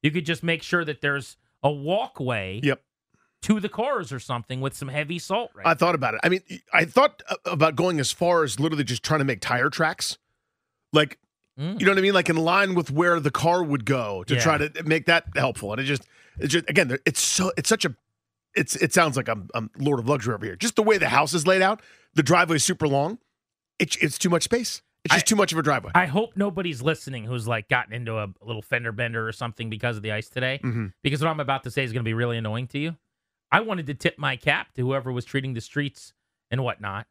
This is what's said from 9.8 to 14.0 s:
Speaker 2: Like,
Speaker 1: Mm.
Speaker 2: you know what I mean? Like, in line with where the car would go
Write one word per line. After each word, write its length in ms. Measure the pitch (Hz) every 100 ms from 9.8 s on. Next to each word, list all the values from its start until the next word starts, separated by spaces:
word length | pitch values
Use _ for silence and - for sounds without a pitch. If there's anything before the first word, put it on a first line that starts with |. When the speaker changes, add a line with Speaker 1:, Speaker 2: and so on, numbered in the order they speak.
| 160 - - - _ _ _ _ _ _ _
Speaker 2:
Like, 260 | 151 151 - _ _ _ -
Speaker 1:
Mm. 220 | 156 208
Speaker 2:
you 60 | 190
know 60 |
what 60 | 190
I 40 |
mean? 100 | 190
Like, 160 | 190 170
in 80 | 160
line 380 | 165 185 196
with 160 | 180 160
where 280 | 139 175 170
the 120 | 143
car 320 | - 165 175
would 240 | 165 143 107
go 360 | 135